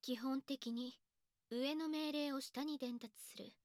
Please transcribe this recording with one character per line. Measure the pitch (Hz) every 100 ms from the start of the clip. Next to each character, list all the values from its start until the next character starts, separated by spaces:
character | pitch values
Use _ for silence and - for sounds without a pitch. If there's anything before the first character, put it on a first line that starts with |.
基 | - 247
本 | 254 269
的 | - 269 240
に、 | 233 247 - _ _ _ _ _
上 | 233 269
の | 311 320
命 | 311 302
令 | 294 294
を | 277
下 | - -
に | 294 294
伝 | 247 240
達 | 226 -
す | - -
る | 202 -